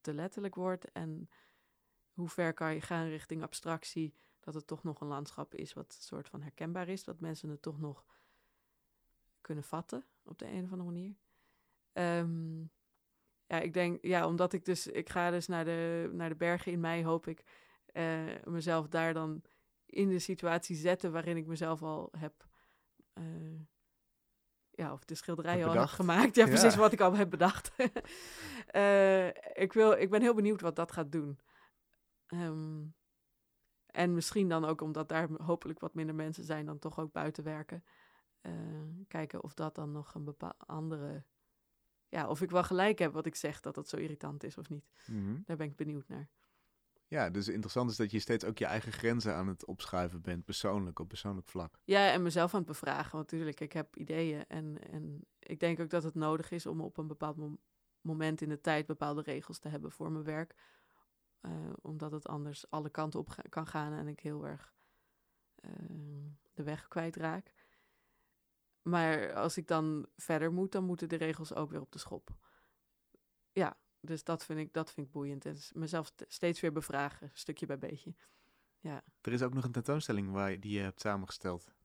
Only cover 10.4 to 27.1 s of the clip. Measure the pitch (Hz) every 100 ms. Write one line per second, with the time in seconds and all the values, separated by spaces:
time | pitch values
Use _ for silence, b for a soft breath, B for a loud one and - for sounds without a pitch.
10.4 | - 190 185 185 175 175 185 202 _ _
11.4 | _ _ _ _ _ - 175 170 170 165
12.4 | 165 160 160 _ _ _ _ _ _ _
13.4 | _ 165 165 170 175 175 - 180 165 170
14.4 | 180 180 170 175 - - - 185 175 175
15.4 | 170 175 165 165 170 170 165 175 165 160
16.4 | 170 175 - 175 165 170 165 165 165 160
17.4 | - B B B _ - 165 160 160 -
18.4 | - 170 160 165 151 165 165 160 156 156
19.4 | - b b _ _ - 196 180 170 185
20.4 | 175 170 - 165 165 185 185 165 160 165
21.4 | 156 160 160 160 156 151 - - 156 _
22.4 | - b b b b b _ - 165 160
23.4 | 160 160 156 _ _ _ _ _ _ _
24.4 | _ _ _ - 156 143 - 160 - 165
25.4 | 160 175 165 165 135 - 180 170 277 -
26.4 | 226 220 226 208 214 214 190